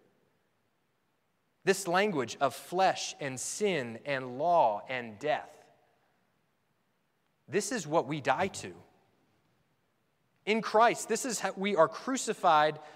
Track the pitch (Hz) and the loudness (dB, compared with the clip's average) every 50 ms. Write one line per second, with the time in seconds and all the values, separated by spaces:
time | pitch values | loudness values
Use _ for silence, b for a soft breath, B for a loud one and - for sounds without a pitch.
0 | _ _ _ _ _ _ _ _ _ _ _ _ _ _ _ _ _ _ _ _ | _ _ _ _ _ _ _ _ _ _ _ _ _ _ _ _ _ _ _ _
1 | _ _ _ _ _ _ _ _ _ _ _ _ _ 180 190 190 - 175 170 185 | _ _ _ _ _ _ _ _ _ _ _ _ _ 2 2 2 0 0 2 2
2 | 202 214 180 139 123 110 - - 139 131 - - - - 175 185 190 175 - - | 2 2 0 -2 -4 -4 -2 0 0 0 0 -4 -12 -6 0 2 2 2 2 0
3 | - - - - 156 135 131 123 - - - - 214 202 180 147 123 117 110 113 | -6 -10 -10 -8 -8 -8 -8 -8 -8 -8 -6 -2 -2 0 0 -2 -4 -6 -8 -10
4 | - 143 139 131 131 127 123 131 151 175 175 165 139 113 104 101 - - 131 127 | -6 -6 -4 -4 -4 -8 -6 -2 0 4 4 6 6 4 2 0 -6 -8 -8 -8
5 | 120 113 107 101 143 151 143 113 - - - - - _ _ _ _ _ _ _ | -8 -8 -12 -6 -2 -2 -2 -2 -4 -10 -18 -20 -20 _ _ _ _ _ _ _
6 | _ _ _ _ _ _ _ _ _ _ _ _ _ _ _ _ _ _ _ _ | _ _ _ _ _ _ _ _ _ _ _ _ _ _ _ _ _ _ _ _
7 | _ _ _ _ _ _ _ _ _ - 131 202 208 - 269 226 147 147 151 170 | _ _ _ _ _ _ _ _ _ -6 -4 -4 -4 -2 -6 -6 -4 0 0 0
8 | 135 - 139 - 120 139 131 165 190 190 - - - 101 87 - - _ _ _ | 0 0 -6 -4 0 0 0 0 -2 -4 -4 -10 -12 -12 -14 -18 -20 _ _ _
9 | _ _ _ _ _ _ _ _ _ _ _ _ _ _ _ _ _ _ _ _ | _ _ _ _ _ _ _ _ _ _ _ _ _ _ _ _ _ _ _ _
10 | _ _ _ _ _ _ _ _ _ - 214 226 - - - 214 233 233 - - | _ _ _ _ _ _ _ _ _ 0 0 0 0 2 4 6 6 6 4 0
11 | - - 220 220 - 262 208 - - 190 185 196 190 208 202 160 160 156 - - | -2 -4 -4 -4 -2 -4 -4 -4 -4 -6 -4 -2 -2 0 4 4 4 4 4 -6
12 | - 247 269 247 - 226 202 - - 180 160 151 151 156 156 147 B B B | -6 -4 -4 -4 -4 -6 -6 2 4 6 6 6 4 4 0 -4 B B B